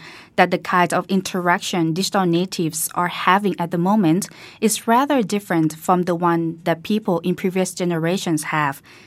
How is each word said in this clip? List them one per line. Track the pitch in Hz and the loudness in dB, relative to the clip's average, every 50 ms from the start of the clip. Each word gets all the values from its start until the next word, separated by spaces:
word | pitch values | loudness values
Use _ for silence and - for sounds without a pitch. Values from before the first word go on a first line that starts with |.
| - - - - - - - | -14 -18 -20 -20 -20 -4 0
that | - 180 180 | 2 2 2
the | 180 175 | 2 -2
kind | 170 - 185 180 175 165 | -2 0 2 2 2 2
of | 165 180 170 | 0 -2 -2
interaction | - 196 190 185 - - 185 175 175 175 196 - - - 175 160 160 160 | 0 -2 -2 -2 -2 -4 -2 0 2 0 0 0 -2 -2 0 0 0 0
digital | 175 196 - - 196 185 | -2 -2 -2 0 0 0
natives | 170 170 170 185 185 - - 170 156 156 - - - - | 2 2 0 -2 -2 -4 -4 -4 -4 -4 -6 -8 -6 -4
are | 175 175 175 | -4 -4 -4
having | - - - 185 185 202 208 196 165 151 | -4 -2 2 2 2 4 2 0 -2 -2
at | 175 - | -4 -2
the | 180 170 | 0 0
moment | 170 190 214 220 185 156 160 196 - - - - - - - - | 2 2 4 4 4 4 2 2 0 -4 -10 -18 -20 -20 -6 0
is | 220 214 - - - | 0 0 0 0 0
rather | 226 226 247 285 285 294 262 | 2 2 4 4 2 2 0
different | 208 160 202 202 202 - 185 165 156 151 156 | 0 0 -2 -4 -2 0 2 2 2 2 0
from | - - - 185 180 | -2 0 2 2 2
the | 175 180 175 | 2 0 -2
one | 170 175 170 170 170 165 165 165 - - | 0 2 2 2 2 0 -2 -4 -4 -2
that | 175 165 165 | -2 -2 -2
people | 165 - 208 214 220 208 175 165 | -2 -2 -2 -2 0 0 -2 0
in | 170 180 175 | 0 -2 -2
previous | - - 185 175 190 185 180 | -2 -2 -2 0 0 -2 -2
generations | - - 180 175 170 160 165 165 185 - - 180 160 151 - | -4 -4 -2 -2 -2 0 0 -2 -2 -2 -2 -2 -2 -2 -2
have | - 156 156 151 139 135 - - - - - - | -2 0 0 0 0 -2 -6 -12 -20 -20 -20 -20